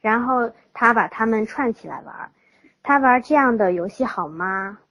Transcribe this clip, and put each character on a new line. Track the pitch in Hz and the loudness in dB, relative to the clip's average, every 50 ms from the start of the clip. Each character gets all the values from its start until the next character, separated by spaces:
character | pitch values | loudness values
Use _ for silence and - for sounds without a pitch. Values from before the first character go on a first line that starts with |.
然 | - 220 220 233 | 0 0 0 0
后 | 240 254 262 247 240 226 - _ _ _ | 0 0 0 0 -2 -4 -6 _ _ _
她 | _ - 240 233 233 | _ 0 2 2 4
把 | 226 185 165 | 2 0 -2
它 | - - 220 | -2 -4 -2
们 | 226 226 220 214 | 0 0 0 -2
串 | 220 - - 277 240 220 | -4 -4 -4 -2 -2 -4
起 | - - | -6 -10
来 | 156 139 131 | -14 -14 -14
玩 | - - - | -14 -16 -16
儿。 | - - - _ _ _ _ _ _ _ _ _ _ | -16 -16 -18 _ _ _ _ _ _ _ _ _ _
她 | _ - 285 285 | _ 0 2 4
玩 | 269 254 247 254 | 4 4 4 4
这 | 247 - 302 | 2 2 2
样 | 294 269 254 233 220 | 4 4 4 2 2
的 | 208 185 | 2 2
游 | 180 175 170 196 | 2 0 -4 -6
戏 | - - 254 | -4 -4 -6
好 | 226 - - 175 | -4 -4 -6 -8
吗？ | 151 156 165 180 190 190 190 190 196 208 - _ _ | -8 -6 -6 -6 -4 -4 -4 -6 -8 -12 -16 _ _